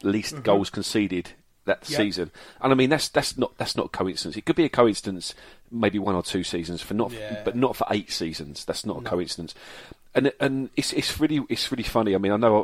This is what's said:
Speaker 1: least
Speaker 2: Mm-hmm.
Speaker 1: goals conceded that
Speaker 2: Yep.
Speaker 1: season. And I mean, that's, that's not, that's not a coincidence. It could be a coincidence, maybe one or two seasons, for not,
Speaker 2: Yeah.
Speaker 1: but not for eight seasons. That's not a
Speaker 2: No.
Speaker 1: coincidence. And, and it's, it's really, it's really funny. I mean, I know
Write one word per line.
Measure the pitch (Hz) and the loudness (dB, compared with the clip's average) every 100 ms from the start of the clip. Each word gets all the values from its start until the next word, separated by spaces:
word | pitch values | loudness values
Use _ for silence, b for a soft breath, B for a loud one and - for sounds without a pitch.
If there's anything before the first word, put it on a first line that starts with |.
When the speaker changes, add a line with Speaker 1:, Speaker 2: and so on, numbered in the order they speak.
Speaker 1:
least | 98 107 101 | 0 0 -2
Speaker 2:
Mm-hmm. | 147 | -4
Speaker 1:
goals | 110 101 92 | 2 4 2
conceded | - 98 113 101 90 - - _ _ | -4 -2 0 2 0 -4 -14 _ _
that | - 95 - | -2 -2 -2
Speaker 2:
Yep. | 147 | 0
Speaker 1:
season. | 104 90 82 B B B | 0 0 -6 B B B
And | 131 | 2
I | 131 | 4
mean, | 131 | 6
that's, | 151 - | 2 2
that's | - 139 - | 0 -2 -2
not, | 123 - | -4 -4
that's | 117 - | -4 -4
not | - | -4
a | |
coincidence. | - 95 87 87 95 | -2 -2 -2 -6 -4
It | 131 | 0
could | |
be | 165 156 | 2 4
a | |
coincidence, | - 120 101 - 92 - - B B - | 6 4 4 -4 -6 -10 -14 B B -10
maybe | 117 110 101 | 0 2 2
one | 98 | 2
or | 92 | 0
two | - 95 | 0 -4
seasons, | 87 87 82 87 | -2 -4 -4 -8
for | - | -4
not, | 104 107 | -2 -2
Speaker 2:
Yeah. | 117 107 104 | -4 -10 -4
Speaker 1:
but | 107 117 | -2 0
not | 127 | 0
for | - - | 0 -2
eight | 107 - | -2 -2
seasons. | - 85 80 73 71 | -4 -4 -6 -10 -10
That's | - 80 107 | -8 -6 -6
not | 85 | -6
a | |
Speaker 2:
No. | 62 | -4
Speaker 1:
coincidence. | 90 85 - 82 - B B B B - | -4 -4 -8 -10 -14 B B B B -4
And, | - 135 - | 0 2 2
and | 139 135 131 - | 0 -2 -2 -2
it's, | - | -2
it's | - - - | -2 -2 0
really, | 156 151 - | 0 0 0
it's | 117 - | -4 -2
really | - | -4
funny. | 110 117 110 | 0 0 2
I | 95 | 2
mean, | 98 | 2
I | 104 | 4
know | 117 107 | 6 6